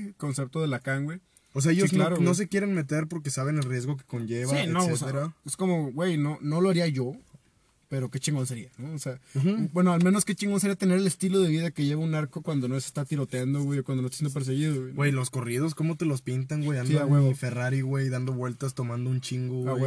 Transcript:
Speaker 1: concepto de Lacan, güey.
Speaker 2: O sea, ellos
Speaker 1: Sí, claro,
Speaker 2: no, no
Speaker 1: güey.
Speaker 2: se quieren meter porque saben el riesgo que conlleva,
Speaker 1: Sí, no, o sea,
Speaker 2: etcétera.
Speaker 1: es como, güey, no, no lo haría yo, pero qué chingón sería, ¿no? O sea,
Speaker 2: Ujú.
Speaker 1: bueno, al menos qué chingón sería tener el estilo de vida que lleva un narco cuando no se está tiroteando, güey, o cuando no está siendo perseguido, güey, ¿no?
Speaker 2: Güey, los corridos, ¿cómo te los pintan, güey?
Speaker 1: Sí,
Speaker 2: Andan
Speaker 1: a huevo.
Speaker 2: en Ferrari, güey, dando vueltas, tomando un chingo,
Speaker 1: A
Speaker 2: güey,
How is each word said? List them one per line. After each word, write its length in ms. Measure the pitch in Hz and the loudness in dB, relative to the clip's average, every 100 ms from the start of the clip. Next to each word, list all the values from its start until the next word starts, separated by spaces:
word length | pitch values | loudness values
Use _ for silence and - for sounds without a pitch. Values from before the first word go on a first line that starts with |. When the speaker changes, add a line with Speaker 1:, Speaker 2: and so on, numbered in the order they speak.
| 202 - | -6 -8
Speaker 1:
concepto 440 | 147 135 131 160 | -6 -4 -4 -2
de 60 | 156 | -2
Lacan, 380 | 127 - 135 147 | -2 -2 -4 -4
güey. 140 | 175 - _ _ | -8 -14 _ _
Speaker 2:
O 80 | 135 | 0
sea, 100 | 143 | 4
ellos 180 | 170 196 | 4 4
Speaker 1:
Sí, 60 | 185 | 4
claro, 160 | 175 175 | 4 4
Speaker 2:
no, 60 | |
no 40 | 175 | 4
Speaker 1:
güey. 40 | 180 | 4
Speaker 2:
se 120 | 196 | 0
quieren 260 | 196 202 | 0 2
meter 340 | 180 139 151 160 | 0 0 -2 -2
porque 240 | 165 147 | -4 -6
saben 260 | 135 135 151 | -4 -2 0
el 60 | |
riesgo 340 | 127 127 127 139 | 0 -2 -2 -6
que 60 | - | -6
conlleva, 500 | 120 113 117 127 143 | -6 -4 -2 0 0
Speaker 1:
Sí, 60 | 165 | 0
no, 120 | 170 | 2
o 40 | 175 | 2
sea, 80 | |
Speaker 2:
etcétera. 400 | 156 135 139 156 - 143 | 2 -2 -2 -4 -8 -10
Speaker 1:
es 100 | - | -2
como, 340 | 190 170 143 | 0 0 0
güey, 260 | 131 180 156 | -2 0 2
no, 200 | 147 151 | 0 -2
no 200 | 147 160 | -2 2
lo 80 | 190 | 4
haría 180 | 170 170 | 4 2
yo, 280 | 131 127 202 - - _ _ _ _ _ | 0 -2 -6 -14 -20 _ _ _ _ _
pero 200 | 135 127 | -4 -4
qué 100 | 135 | -4
chingón 260 | - 147 127 | -2 -2 -2
sería, 220 | 120 - - | -6 -12 -12
¿no? 160 | 139 | -10
O 60 | 156 | -8
sea, 200 | 135 127 - 139 | -8 -10 -6 0
Speaker 2:
Ujú. 320 | 156 220 196 | 2 2 0
Speaker 1:
bueno, 180 | 165 185 | 2 4
al 120 | 170 | 6
menos 200 | 180 202 | 4 4
qué 120 | - 196 | 0 -2
chingón 240 | 202 202 | 0 0
sería 160 | 202 190 | 0 2
tener 240 | 190 180 | 2 4
el 80 | 196 | 2
estilo 320 | - 190 190 | 0 0 2
de 80 | 175 | 4
vida 220 | 156 170 | 2 0
que 140 | - 143 | 0 0
lleva 160 | 151 | 0
un 80 | 165 | 0
narco 300 | 156 147 - | -2 -2 -6
cuando 240 | 160 147 123 | -4 -2 -2
no 120 | 135 | -2
se 80 | - | -4
está 160 | - | -6
tiroteando, 580 | 135 147 131 127 127 143 | -4 -2 -2 -2 -2 0
güey, 160 | 143 139 | 0 -2
o 40 | |
cuando 180 | 131 131 | -2 -2
no 40 | 127 | -4
está 120 | - | -4
siendo 140 | 151 | -4
perseguido, 420 | 143 131 135 156 139 | -2 -2 0 0 0
güey, 120 | 127 | -4
¿no? 60 | 135 | -2
Speaker 2:
Güey, 160 | 143 | 0
los 180 | 135 127 | 0 -2
corridos, 440 | 131 117 120 160 151 | -4 -2 -2 -2 0
¿cómo 220 | 160 160 | -2 0
te 80 | 165 | -2
los 160 | 135 | -2
pintan, 420 | - 127 131 151 | -2 -4 -2 -2
güey? 160 | 147 135 127 | -2 0 2
Speaker 1:
Sí, 80 | 147 | 2
Speaker 2:
Andan 80 | |
Speaker 1:
a 20 | 143 | 4
huevo. 160 | 143 135 | 6 6
Speaker 2:
en 80 | 127 | 4
Ferrari, 460 | 127 117 123 135 | -2 -2 0 0
güey, 280 | 131 139 135 | 0 0 0
dando 220 | 127 127 | -2 -2
vueltas, 440 | 127 127 117 135 131 | -2 -4 -4 -6 -4
tomando 340 | 123 120 123 | -4 -2 -2
un 120 | 127 | -2
chingo, 460 | - 127 127 127 127 | -2 -4 -4 -2 -2
Speaker 1:
A 40 | |
Speaker 2:
güey, 100 | 131 | 0